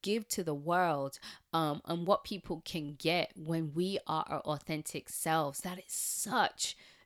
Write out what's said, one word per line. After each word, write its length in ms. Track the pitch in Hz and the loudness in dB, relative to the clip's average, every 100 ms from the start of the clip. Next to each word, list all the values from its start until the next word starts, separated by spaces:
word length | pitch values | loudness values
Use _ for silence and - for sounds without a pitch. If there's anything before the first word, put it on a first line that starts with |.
give 260 | 196 220 214 | -2 0 0
to 140 | - | -2
the 100 | 165 | -2
world, 640 | 147 151 175 175 143 139 - - - - | -2 2 4 4 2 -2 -6 -16 -18 -2
um, 280 | 160 156 147 - | 2 2 0 -2
and 220 | 170 170 | 0 4
what 160 | 202 | 4
people 380 | - 196 - 165 | 2 -8 -6 -8
can 320 | - 170 147 147 | -4 -6 -6 -2
get 340 | 156 175 - - | 2 2 0 -4
when 380 | 156 165 156 | -2 0 0
we 260 | 151 185 196 - | 0 0 0 -2
are 180 | 156 - | -2 0
our 140 | 143 | -2
authentic 680 | - 151 - 156 - 147 - | -2 -4 -2 -4 -4 -8 -8
selves. 520 | - 165 160 143 143 | -4 2 4 2 -2
That 180 | 180 180 | -8 -8
is 120 | - | -8
such 880 | - - - 202 240 180 - - - - - | -4 -4 -2 0 2 2 2 -4 -6 -16 -20